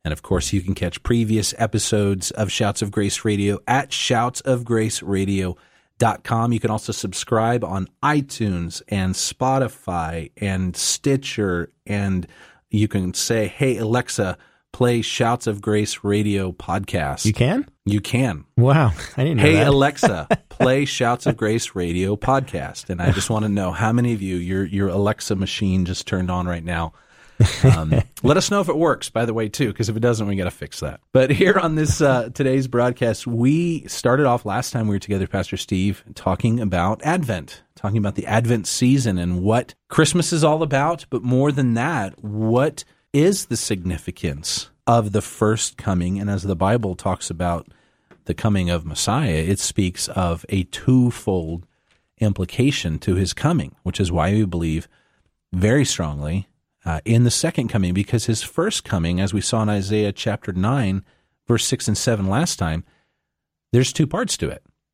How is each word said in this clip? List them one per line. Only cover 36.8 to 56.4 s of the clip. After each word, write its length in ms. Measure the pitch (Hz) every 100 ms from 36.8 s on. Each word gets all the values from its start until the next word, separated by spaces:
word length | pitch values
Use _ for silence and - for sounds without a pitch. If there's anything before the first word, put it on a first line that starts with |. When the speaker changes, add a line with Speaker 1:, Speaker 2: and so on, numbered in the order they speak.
| 90 110
Speaker 1:
Advent, 600 | 147 180 135 92 76 - _ _
talking 220 | 101 107
about 180 | 101 -
the 120 | -
Advent 400 | 107 117 117 90
season 500 | - 123 139 113 90
and 240 | 87 90
what 320 | 95 117 - - _
Christmas 420 | - 160 175 160
is 120 | 170
all 180 | 151 151
about. 420 | 156 135 147 170 -
But 140 | 123
more 280 | 120 127 143
than 220 | 139 127
that, 500 | 117 135 156 98 -
what 640 | 107 104 110 120 147 - - _ _
is 340 | 139 165 196 -
the 100 | 117
significance 1120 | - 98 87 82 - - 85 71 80 - - _ -
of 260 | 117 104
the 100 | 101
first 540 | - - 107 110 - -
coming? 440 | - 92 87 98
And 100 | 101
as 140 | 98
the 120 | 92 87
Bible 400 | 95 117 107 90
talks 340 | - 107 -
about 360 | 82 87 85 - _ _ _ _ _ -
the 80 | 85
coming 340 | 113 101 90
of 160 | 85 80
Messiah, 580 | 73 - 117 143 78 80
it 120 | 101
speaks 480 | - - 92 90 -
of 360 | - 90 82 -
a 140 | 98 87
twofold 1000 | - - 127 123 - - 95 80 85 - _ _ _ _ _
implication 800 | 110 98 92 - 131 139 85 78
to 160 | - 92
his 180 | 92
coming, 420 | - 143 165 69 -
which 160 | - -
is 120 | 95
why 200 | 85 80
we 140 | 104 104
believe 420 | 85 82 80 - _ _ _ _ _ _
very 340 | 92 101 135 135
strongly, 600 | - 82 73 73 90